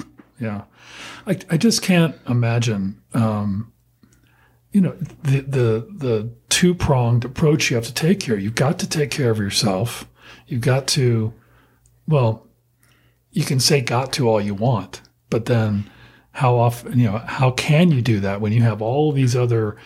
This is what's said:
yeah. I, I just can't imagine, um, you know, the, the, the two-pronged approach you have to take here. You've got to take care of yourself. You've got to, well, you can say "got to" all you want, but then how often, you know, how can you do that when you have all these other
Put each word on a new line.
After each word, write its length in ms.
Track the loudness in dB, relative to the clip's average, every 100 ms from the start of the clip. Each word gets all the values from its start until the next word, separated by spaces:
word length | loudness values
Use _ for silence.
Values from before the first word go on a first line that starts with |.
| -14 -18 -20 -10
yeah. 220 | -8 -8 -12 _ -20 -20 -18 -10 -6
I, 120 | -6 -2
I 60 | 0
just 260 | 2 2
can't 320 | 2 2 2 0 -2
imagine, 720 | 0 2 0 0 -2 -4 -8 _
um, 580 | -2 0 0 -4 -6 -8 _ _ _ _ _ _ _ _ _ _
you 80 | 0
know, 120 | 2 0 -10 -6
the, 180 | -2 0
the, 480 | 0 0 2 0 -4 -6
the 340 | -2 -2 -2 -10 -4
two-pronged 760 | 2 2 2 2 2 2 2
approach 460 | 0 0 2 2 0
you 60 | -2
have 100 | -4
to 80 |
take 300 | -2 0 0
here. 120 | 0 -2
You've 180 | -2 0
got 220 | 0 0
to 80 | -4
take 220 | -4 -4
care 200 | 0 0
of 80 | 0
yourself. 680 | -2 -2 0 0 -4 -6 -16 _ -20 -20 -8
You've 120 | -2
got 260 | 0 0 0
to, 440 | 0 2 2 -2 -6 _ _ _ _ _ _ 0
well, 380 | 2 2 -2 -8 _ _ _ _ _ _ _ _
you 140 | -4
can 160 | -2 0
say 200 | 2 0
"got 320 | 0 -2 -2
to" 140 | -2 0
all 120 | 0
you 120 | 0
want, 460 | -2 0 -2 -4 -14 _ _ -6
but 160 | -4 0
then 420 | 0 0 -2 -4 -12 -20 _ _
how 240 | -2 2 4
often, 420 | 2 0 -2 0
you 80 | 2
know, 80 | 0
how 320 | -6 0 0
can 380 | 0 0 4 4
you 120 | 2
do 180 | 2 0
that 200 | 0 -2
when 100 | 0
you 100 | 2
have 200 | 2 0
all 280 | -2 0 0
these 220 | 2 0 2
other 400 | 0 0 -2 -4